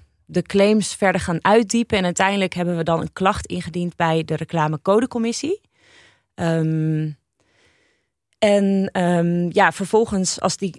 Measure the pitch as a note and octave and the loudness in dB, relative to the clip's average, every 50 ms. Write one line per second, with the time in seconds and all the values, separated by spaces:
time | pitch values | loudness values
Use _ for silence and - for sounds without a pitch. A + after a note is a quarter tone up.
0 | - _ _ _ _ - D#3 F3+ - - - G3 G3 G#3 A3 A3 F3+ - - - | -20 _ _ _ _ -6 -4 -4 -4 0 2 4 4 4 4 2 0 -2 -4 -2
1 | G#3 F#3+ F3+ F#3 - - E3 D#3+ - F#3+ G#3+ A#3 A#3 F#3+ - A#3 A3+ - A3 G3 | 0 0 0 0 -2 -4 -2 0 2 4 4 4 4 2 0 -2 -2 0 0 0
2 | F3+ F3 F3 - F#3+ F#3+ G3+ G3+ F#3+ F3+ - F3 F3 F3 F3 E3 D#3+ E3+ E3 E3 | 0 -2 0 0 0 0 0 0 -2 -2 -2 -4 -4 -2 -2 -2 0 0 0 0
3 | E3 - - - F#3 F#3+ G#3+ - - - F3 F3+ - E3+ D#3+ F3+ F3 F3 - - | -2 -6 -6 -2 0 0 0 -2 -6 -8 -8 -8 -8 -8 -6 -6 -6 -6 -4 -2
4 | E3+ E3 D#3+ E3 D#3+ D#3 D#3+ D3 - - - E3 D3+ D#3 D#3 C#3+ - F#3+ G3+ A3+ | 0 0 0 0 -2 -2 -4 -6 -6 -4 -2 -2 0 0 -2 -2 0 2 2 2
5 | C4 B3+ - A#3 A3+ A#3 A#3 - - D#4 G4+ - _ _ _ _ _ _ _ - | 2 0 -2 -4 -4 -4 -4 -4 -4 -4 -4 -6 _ _ _ _ _ _ _ -20
6 | - _ _ _ _ _ _ - F3 E3 E3 E3 D#3+ D#3+ D#3+ D#3 D#3 D#3 D#3 D#3 | -20 _ _ _ _ _ _ -4 -2 -2 0 0 0 0 0 0 0 0 -2 -2
7 | D#3 D#3 D3 - _ _ _ _ _ _ _ _ _ _ _ _ _ _ _ _ | -4 -4 -8 -10 _ _ _ _ _ _ _ _ _ _ _ _ _ _ _ _
8 | _ _ _ _ _ _ _ _ - G#3 G3+ G3+ G3+ G3 G3 F#3+ F#3+ - - F#3+ | _ _ _ _ _ _ _ _ 2 4 4 4 4 2 2 2 0 0 0 0
9 | F3+ F3 F3 E3+ E3+ E3+ F3 F3 F3 F3 D#3 G#3 F#3+ E3 - - G3 - - A3 | 0 2 2 2 2 0 0 0 -2 0 2 4 4 4 2 0 -2 0 2 2
10 | A#3 - G#3 F#3+ F#3 - - - - F3 - - G3+ F3+ D3 | 2 0 0 -2 -2 -2 -4 -2 -2 -4 -2 -4 -6 -8 -8